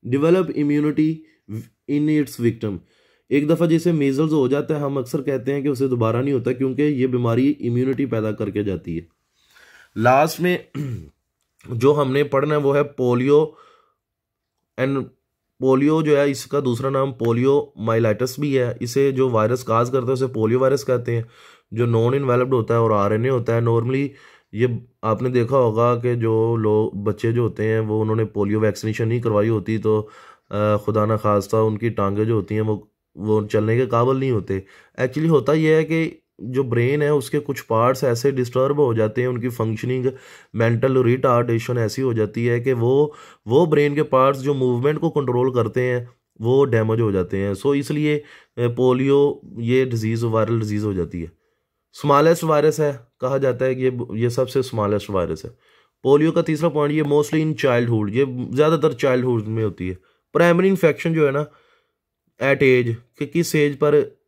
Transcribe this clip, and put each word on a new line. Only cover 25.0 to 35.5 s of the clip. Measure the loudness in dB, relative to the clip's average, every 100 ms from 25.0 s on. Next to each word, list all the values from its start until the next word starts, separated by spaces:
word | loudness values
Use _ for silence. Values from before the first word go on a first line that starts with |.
आपने | -2 -2 0
देखा | 0 2 2
होगा | 2 2 2
कि | 0 -2 -2
जो | 0 0 0 0
लोग, | 2 2 0 -4
बच्चे | -6 -4 -2
जो | 0
होते | -2 -2
हैं | -2 -2
वो | -2 -2
उन्होंने | -2 -2
पोलियो | -2 -2 -2 0
वैक्सीनेशन | 0 -2 -6 -4 -2
नहीं | -2
करवाई | 0 0 0
होती | -2 -2 -4
तो, | 0 0 -2 -16 -20 -20 _
अ, | -2 0 0
खुदा | 0 0 0
न | 0
खास्ता | 2 0 2 0
उनकी | 0 0 -4
टांगें | -2 -2 0
जो | 0
होती | -2 -2
हैं | -4
वो, | -2 -4 -8 _ _ -10
वो | -2 0 0
चलने | -2 0 0
के | 0
काबिल | 2 2 0
नहीं | 0
होते। | -2 -2 -6 -8 -20 _ -4
Actually | -4 -2 2
होता | 2 2